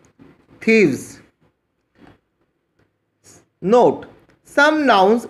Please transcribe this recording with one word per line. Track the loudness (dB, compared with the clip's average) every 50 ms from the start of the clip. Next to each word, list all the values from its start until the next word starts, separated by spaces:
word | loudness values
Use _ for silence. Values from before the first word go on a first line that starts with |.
| _ _ _ _ -20 -20 _ _ _ _ -20 _
thieves. | -2 0 2 2 2 0 -2 -6 -12 -18 -20 -20 _ _ _ _ _ _ _ _ _ _ _ _ _ _ _ _ -20 -20 _ _ _ _ _ _ _ _ _ _ _ _ _ _ _ _ _ _ _ _ _ _ _ -20 _ _ _ _ _ _
Note, | -4 0 2 2 2 2 0 -4 -10 -20 -20 _ _ _ _ _
some | _ _ -2 0 0 0 0 0 0
nouns | 0 2 2 2 0 0 -2 -4